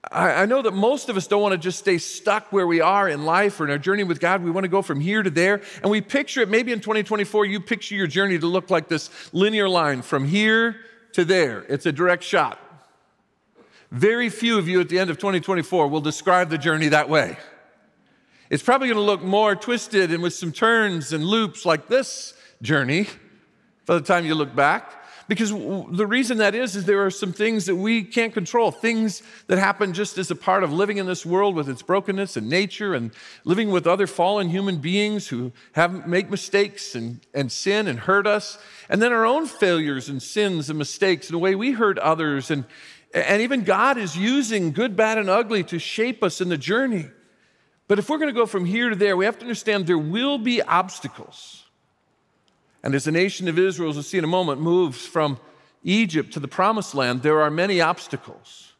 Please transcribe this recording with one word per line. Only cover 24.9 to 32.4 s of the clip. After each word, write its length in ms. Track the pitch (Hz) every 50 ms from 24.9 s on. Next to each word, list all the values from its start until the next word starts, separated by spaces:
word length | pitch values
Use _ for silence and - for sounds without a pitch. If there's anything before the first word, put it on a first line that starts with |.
| - - - - - - - -
Because 220 | 208 180 226 208
w-, 380 | 214 196 110 131 196 190 - -
the 160 | 170 180 214
reason 320 | 196 240 254 269 226 247 220
that 160 | 214 196 196
is, 220 | 233 254 226 180
is 80 | 202 180
there 200 | 190 202 196 202
are 60 | 190
some 220 | 190 - 214 185
things 340 | 170 - 208 220 226 214 165
that 80 | 185 185
we 300 | 180 190 220 233 226 196
can't 280 | 220 - 240 226 220
control, 380 | - 220 175 - - 240 233 196
things 540 | - - - 233 233 220 220 214 175 - - - - - _ -
that 100 | 190 190
happen 340 | 196 196 202 - 208 190
just 260 | 165 180 208 - - 180
as 120 | 180 -
a 60 | 175
part 260 | - - 196 185 196
of 100 | 185 156
living 260 | 147 170 202 202 208 202
in 80 | 190
this 200 | 185 180 175 -
world 300 | 170 175 190 202 202 185
with 120 | 160 147 135
its 140 | 131 123
brokenness 540 | - - 180 196 190 - 190 190 202 185 -
and 120 | 123